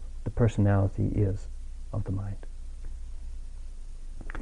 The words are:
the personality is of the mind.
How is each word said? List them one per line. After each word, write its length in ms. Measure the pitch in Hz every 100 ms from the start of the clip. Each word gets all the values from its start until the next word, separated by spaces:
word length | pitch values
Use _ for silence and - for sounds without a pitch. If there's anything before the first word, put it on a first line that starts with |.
| - -
the 60 | -
personality 840 | - 117 - 101 98 98 - 101
is 360 | - 98 104 - - - - -
of 140 | 107 -
the 60 |
mind. 240 | 95 98 95 - - - - - - - - - - - - - - - - - - - -